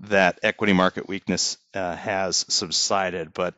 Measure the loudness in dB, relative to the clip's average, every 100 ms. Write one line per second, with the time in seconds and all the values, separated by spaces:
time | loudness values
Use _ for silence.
0 | 0 4 4 4 -2 0 4 4 4 0
1 | -8 -6 -4 -2 -4 -6 _ -8 -6 -6
2 | -4 -2 -2 -2 -2 -4 -2 -4 0 0
3 | -2 -4 -6 -4 -6